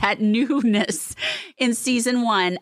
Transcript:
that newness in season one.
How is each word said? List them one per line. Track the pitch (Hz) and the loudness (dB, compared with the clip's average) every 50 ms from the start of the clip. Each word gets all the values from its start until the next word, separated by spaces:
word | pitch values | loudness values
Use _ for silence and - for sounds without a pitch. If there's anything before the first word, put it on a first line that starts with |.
that | 226 202 208 - | 0 0 0 2
newness | 214 214 214 233 262 254 302 277 226 233 208 208 214 - - - - - - - - - - - - 370 - | 0 2 2 2 2 0 0 2 2 2 2 2 2 0 -4 -6 -8 -12 -12 -8 -8 -8 -8 -8 -12 -12 -6
in | - 262 240 233 | -2 -2 0 0
season | - - 254 254 240 226 247 247 247 240 | -2 -2 -2 0 0 0 0 0 0 2
one. | 233 214 196 185 180 180 - | 2 2 2 2 0 0 -2